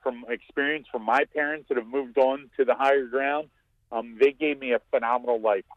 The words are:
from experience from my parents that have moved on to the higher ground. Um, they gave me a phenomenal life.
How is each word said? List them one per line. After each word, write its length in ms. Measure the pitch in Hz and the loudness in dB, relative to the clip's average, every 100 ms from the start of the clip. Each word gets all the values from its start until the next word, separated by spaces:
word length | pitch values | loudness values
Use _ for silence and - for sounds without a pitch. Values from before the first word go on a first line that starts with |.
from 220 | 135 120 117 | -8 -8 -8
experience 600 | 117 - - 143 156 - | -10 -8 -4 -2 -2 -6
from 120 | 120 | -8
my 200 | 110 127 151 | 0 0 2
parents 360 | 151 147 156 - | -2 -4 -4 -4
that 80 | 127 | -4
have 100 | 113 | -2
moved 300 | 135 127 127 | -6 -4 2
on 320 | 131 135 135 - | 2 2 -8 -2
to 80 | 123 | 0
the 100 | 120 | 2
higher 300 | 135 139 123 | 4 2 2
ground. 440 | 131 139 147 151 _ _ _ _ | -2 -2 -2 -6 _ _ _ _
Um, 260 | 113 117 113 | -8 -8 2
they 140 | 135 | 2
gave 260 | 139 151 139 | 4 -2 -2
me 140 | 135 | 0
a 60 | 117 - | -2 0
phenomenal 480 | 127 117 123 123 117 | -2 2 0 0 0
life. 240 | 110 101 - | 2 0 -2